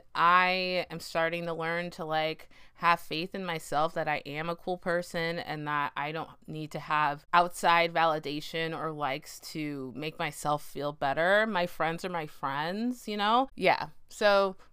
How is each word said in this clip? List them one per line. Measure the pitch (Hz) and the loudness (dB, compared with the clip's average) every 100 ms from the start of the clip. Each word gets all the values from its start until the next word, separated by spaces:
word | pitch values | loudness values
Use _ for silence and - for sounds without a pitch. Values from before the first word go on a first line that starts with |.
| - - | -6 4
I | 165 180 180 185 185 180 - | 6 8 6 2 0 -2 -4
am | 165 | -8
starting | - 170 165 170 170 | -6 -2 0 -2 -4
to | |
learn | 165 160 170 175 | -4 -2 -4 -4
to, | 175 | -8
like, | 156 156 156 156 - - - - | -4 -2 -2 -4 -12 -20 -20 0
have | 170 170 | 2 2
faith | - 156 180 196 | 0 -6 -6 -6
in | 185 | -6
myself | 160 - 147 160 | -6 -2 0 2
that | 170 151 | 0 -2
I | 147 - | -4 -4
am | 147 165 | -6 -6
a | 170 | -6
cool | - 180 | -6 -4
person | 185 175 175 175 165 170 | -2 -2 -2 -4 -2 -4
and | - 151 147 | -6 -6 -4
that | 147 143 - | -2 -2 -4
I | 147 | -6
don't | 160 - - - | -6 -10 -14 -12
need | 156 156 | -10 -8
to | 156 | -8
have | - 151 151 147 - | -2 0 2 -2 2
outside | 175 175 - 180 170 170 | 4 4 2 4 6 4
validation | 165 165 156 147 147 - 165 165 160 | 4 2 2 -4 -6 -6 -4 -4 -4
or | 156 | -6
likes | 151 143 143 - - - | -4 -4 -4 -8 -16 -12
to | 160 151 143 131 123 | -8 -6 -6 -8 -8
make | 156 156 | -8 -6
myself | 160 - 147 147 | -6 -4 -2 -2
feel | - 147 147 | -2 -6 -6
better. | 147 143 139 175 202 220 | -2 -2 2 4 4 4
My | 185 175 | 0 -2
friends | - 160 165 | 0 -2 -2
are | 190 | -4
my | 175 156 | -6 -6
friends, | - 139 135 160 202 240 247 - | -6 -4 -2 -2 -2 -4 -4 -6
you | 208 | -2
know? | 208 240 269 - | 2 4 2 2
Yeah. | 180 - 156 - - | 2 2 0 -12 -14
So | - 208 196 196 190 - | 2 6 6 4 0 -6